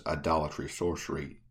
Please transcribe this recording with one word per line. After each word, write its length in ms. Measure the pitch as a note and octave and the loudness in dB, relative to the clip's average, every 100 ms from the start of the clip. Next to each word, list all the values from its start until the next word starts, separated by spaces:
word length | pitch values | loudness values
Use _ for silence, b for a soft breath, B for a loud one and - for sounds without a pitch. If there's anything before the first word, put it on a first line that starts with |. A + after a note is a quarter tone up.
| - | -2
idolatry, 640 | D2+ E2 D#2+ D2+ - C#2+ | 0 4 4 2 -2 -6
sorcery, 720 | - F2 D2+ - C#2+ C#2+ - - | 0 0 0 -2 -4 -4 -10 -6